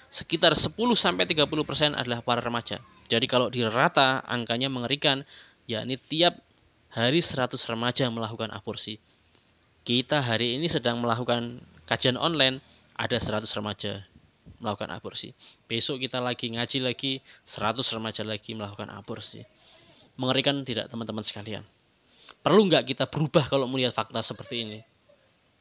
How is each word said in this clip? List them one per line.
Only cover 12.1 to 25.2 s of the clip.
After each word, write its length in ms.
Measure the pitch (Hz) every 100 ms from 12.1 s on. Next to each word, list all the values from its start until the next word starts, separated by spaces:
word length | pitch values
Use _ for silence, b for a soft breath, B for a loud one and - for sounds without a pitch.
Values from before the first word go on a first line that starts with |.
online, 480 | 123 160 160 131 131 - b b
ada 240 | - 113 120
seratus 320 | - 107 110 110
remaja 480 | 104 101 101 101 98 - _ _ - -
melakukan 320 | 113 101 104
aborsi. 400 | - 98 - - - B B -
Besok 320 | 117 117 135
kita 240 | 127 127
lagi 320 | 123 120 120
ngaji 240 | 117 120 135
lagi, 400 | 127 123 135 131 B B
seratus 480 | - - 107 113 127
remaja 320 | 113 110 107
lagi 320 | 107 107 -
melakukan 320 | 110 101 101 107
aborsi. 480 | 104 104 110 - 110 - _ b b b b b -
Mengerikan 480 | 127 131 139 139 131
tidak, 240 | 107 98
teman-teman 320 | 117 110 107
sekalian? 400 | 107 107 107 101 104 _ _ _ _ B B B
Perlu 240 | 131 185 202
nggak 240 | 151 123
kita 160 | - 131
berubah 400 | 147 151 170 131
kalau 240 | 139 123
melihat 240 | 131 127
fakta 240 | 110 110 117
seperti 480 | - 110 - 120 110
ini? 140 | 107 - _ _ _